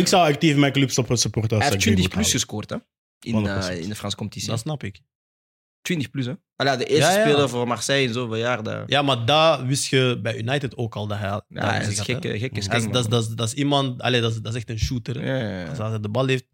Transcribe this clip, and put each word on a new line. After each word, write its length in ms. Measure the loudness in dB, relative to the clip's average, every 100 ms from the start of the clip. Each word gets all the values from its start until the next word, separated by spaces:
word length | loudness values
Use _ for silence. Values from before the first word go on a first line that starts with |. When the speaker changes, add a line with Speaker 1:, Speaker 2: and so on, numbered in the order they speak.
| 4
Speaker 1:
jawel. 20 | 6
Speaker 2:
zou 120 | 4
actief 240 | 4 4 4
mijn 160 | 4
club 180 | 4 2
stoppen 280 | 0 0 0
supporten 380 | 0 0 0 2
als 60 |
Speaker 1:
Hij 80 | 2
heeft 100 | 2
Speaker 2:
ze 60 | 2
Speaker 1:
twintig 220 | 4 2
Speaker 2:
Greenwood 180 | 0 0
Speaker 1:
plus 160 | 0 -2
Speaker 2:
halen. 180 | -8 -8
Speaker 1:
gescoord, 40 | -10 _ _ _ _
hè? 80 | -2
In, 40 |
Speaker 2:
Honderd 200 | 0 0
procent. 220 | -2 -4 -4
Speaker 1:
eh, 40 |
in 60 | -6
de 80 | -8
Franse 200 | -8 -6
competitie. 320 | -8 -8 -6
Speaker 3:
Dat 80 | -4
snap 240 | -4 -8
ik. 180 | -10 -14 _ _ _ _ _ _ _ _
Speaker 1:
Twintig 280 | -4 -4 -4
plus, 160 | -4 -6
hè? 60 | -6 _ -2
Allee, 200 | 0 0
de 80 |
eerste 260 | 2 4 4
Speaker 3:
Ja, 60 | 4
ja. 60 | 4
Speaker 1:
speler 200 | 4 2
voor 180 | 0 -2
Marseille 400 | -2 0 0 2
in 60 |
zoveel 240 | -2 -4 -2
jaar. 260 | -2 -2
Dat 200 | -4 -6 0
Speaker 3:
Ja, 120 | 2
maar 220 | 2 2 2
dat 360 | 6 6 4
wist 240 | 0 -2 2
je 320 | 2 2 0
bij 160 | -4 -4
United 380 | -2 -2 -4 -6
ook 180 | -6
al, 120 | -4 -6
dat 120 | -4
hij 100 | -4
Speaker 1:
Ja, 160 | -4 -8
Speaker 3:
dat 140 | -4 -2
hij 80 | 0
Speaker 1:
dat 80 | -2
is 80 | -4
Speaker 3:
zich 100 | -4
had, 160 | -4
hè. 80 | -4
Speaker 1:
gek, 100 | -4
gek 160 | -6 -6
is 100 | -2
Speaker 3:
Dat 100 | 0
is, 60 |
Speaker 1:
gek, 80 | 0
Speaker 3:
dat 120 | 0
is, 40 | 2
Speaker 1:
man. 100 | 2
Speaker 3:
dat 80 | 0
is, 40 | -2
dat 100 | -4
is 80 |
iemand, 480 | 0 0 2 0 -2
allee, 180 | 0 2
dat 120 | 2
is, 80 | -2
dat 120 | -6
is 40 | -8
echt 120 | -6
een 80 | -4
shooter, 420 | -2 -2 -4 -6
hè. 60 | -2 -2
Speaker 1:
Ja, 100 | -4
ja, 120 | -6
ja. 80 | -8
Speaker 3:
Als 100 | -6
hij 220 | -4 -4
de 80 | -2
bal 180 | 0 2
heeft, 180 | 0 -2